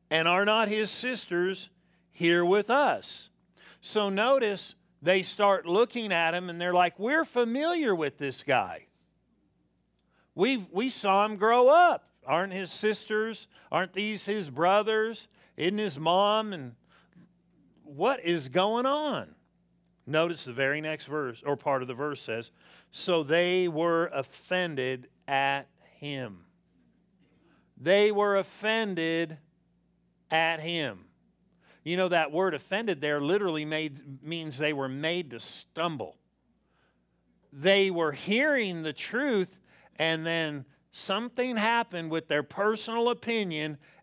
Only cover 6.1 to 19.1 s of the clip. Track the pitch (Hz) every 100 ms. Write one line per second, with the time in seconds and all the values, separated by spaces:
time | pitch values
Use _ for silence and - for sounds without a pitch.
6.1 | 170 165 175 180 170 175 180 180 - 220
7.1 | 311 320 247 233 247 320 349 269 175 147
8.1 | - 143 127 - 127 90 80 - _ _
9.1 | _ _ _ _ _ _ _ _ _ _
10.1 | _ _ - 226 262 180 185 254 - 202
11.1 | 196 214 208 220 240 254 320 349 - -
12.1 | _ - 156 190 185 180 - 214 202 -
13.1 | 214 220 214 - _ - 160 180 185 208
14.1 | 208 202 214 156 127 175 202 214 220 220
15.1 | 226 - _ _ - 165 208 208 139 160
16.1 | 185 208 214 214 180 127 117 _ _ _
17.1 | - - _ _ _ _ _ 147 139 214
18.1 | 269 170 170 131 151 202 233 262 294 302